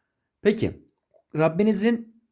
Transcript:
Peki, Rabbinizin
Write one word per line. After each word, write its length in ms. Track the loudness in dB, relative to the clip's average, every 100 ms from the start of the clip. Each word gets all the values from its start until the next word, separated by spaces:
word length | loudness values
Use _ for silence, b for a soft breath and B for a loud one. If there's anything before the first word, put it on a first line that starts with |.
| _ _ _ _
Peki, 440 | -2 0 -4 -6 _ _ _ _ _ -2
Rabbinizin 880 | 0 2 0 2 0 -2 -6 _ _